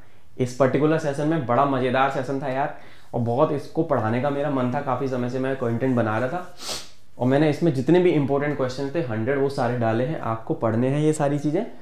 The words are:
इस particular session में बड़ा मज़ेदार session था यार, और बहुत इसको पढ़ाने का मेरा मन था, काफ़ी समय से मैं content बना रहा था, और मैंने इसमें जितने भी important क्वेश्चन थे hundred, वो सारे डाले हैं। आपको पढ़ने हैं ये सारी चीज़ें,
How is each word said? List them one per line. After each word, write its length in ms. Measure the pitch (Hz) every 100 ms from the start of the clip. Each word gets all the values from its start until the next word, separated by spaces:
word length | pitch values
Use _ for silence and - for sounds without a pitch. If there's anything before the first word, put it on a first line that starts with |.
| - - - -
इस 160 | 123 -
particular 420 | 131 135 151 160
session 300 | 147 139 151
में 160 | 160 117
बड़ा 180 | 123
मज़ेदार 460 | 139 131 127 127 139
session 300 | 139 127 135
था 60 | 139
यार, 260 | 131 147 147 - - -
और 60 | 127
बहुत 320 | 117 120 156
इसको 300 | 139 - 160
पढ़ाने 360 | 160 127 110 123
का 80 | 143
मेरा 200 | 139 147
मन 220 | 135 123
था, 60 | 143
काफ़ी 280 | 135 123 135
समय 220 | 127 123
से 80 | 131
मैं 160 | 131 135
content 380 | 120 117 131 120
बना 220 | 110 110
रहा 100 | 127
था, 260 | 180 185 - - - - - - -
और 80 | 127
मैंने 240 | 139 156
इसमें 220 | 143 170
जितने 260 | 131 139 180
भी 100 | 180
important 440 | 156 131 139 147 135
क्वेश्चन 340 | 127 143 139
थे 80 | 170
hundred, 360 | 120 110 110 139
वो 100 | 139
सारे 280 | 139 120 123
डाले 260 | 113 113
हैं। 160 | 135 160
आपको 320 | 113 117 - 160
पढ़ने 320 | 113 117 127
हैं 120 | 147
ये 120 | 156
सारी 260 | 151 143 143
चीज़ें, 260 | 151 147 240 -